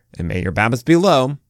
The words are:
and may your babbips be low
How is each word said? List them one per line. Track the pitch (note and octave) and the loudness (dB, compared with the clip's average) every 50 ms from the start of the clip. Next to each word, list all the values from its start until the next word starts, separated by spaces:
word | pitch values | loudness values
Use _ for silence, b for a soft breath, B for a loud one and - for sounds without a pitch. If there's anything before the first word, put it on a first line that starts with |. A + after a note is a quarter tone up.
| _ _ - - | _ _ -12 -10
and | F2 - | -8 -6
may | G2+ F#2 | -4 -4
your | G2+ F#2+ | -4 -4
babbips | - G2+ G#2+ A2+ B2+ A#2+ | -2 0 0 0 -2 -2
be | - D#3+ E3 | 0 2 2
low | E3+ F#3+ G3 D#3 C3 C3 C3+ C#3+ - _ _ | 2 4 2 2 2 0 -2 -4 -8 _ _